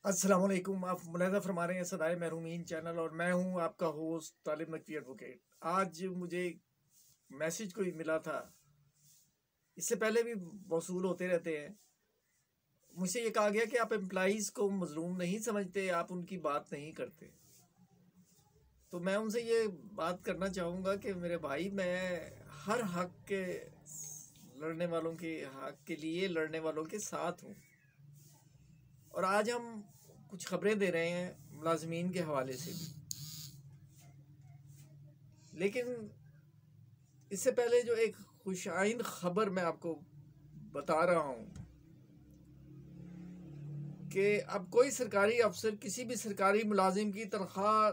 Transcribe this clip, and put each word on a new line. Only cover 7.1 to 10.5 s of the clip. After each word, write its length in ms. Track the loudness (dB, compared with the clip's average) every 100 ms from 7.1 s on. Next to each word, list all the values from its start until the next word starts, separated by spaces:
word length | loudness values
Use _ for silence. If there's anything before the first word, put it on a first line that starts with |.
| _ _
मैसेज 420 | -4 -4 -4 -8
कोई 200 | -4 -4
मिला 260 | -2 -2 -2
था, 180 | -2 -6 -8 -20 _ _ _ _ _ -20 _ _ _ _ _ -8
इससे 180 | -2 2
पहले 260 | 4 4
भी 120 | 2 -2 -8